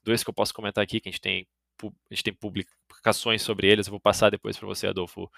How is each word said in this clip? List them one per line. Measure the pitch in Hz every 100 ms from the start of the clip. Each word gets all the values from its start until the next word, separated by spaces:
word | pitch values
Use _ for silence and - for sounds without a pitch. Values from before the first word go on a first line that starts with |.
Dois | - 117
que | -
eu |
posso | - 107
comentar | - 104 107
aqui, | 101 110
que | 98
a |
gente | -
tem | 101 92 92 _ _ -
pu-, | 107 - -
a |
gente | 98
tem | -
publicações | 98 107 98 - _ _ - 117 107 117 110
sobre | - 98 95
eles, | 104 98
eu |
vou | 101
passar | 104 101 107
depois | 101 107 101
pra | 101
você, | - 101
Adolfo, | 92 87 - 95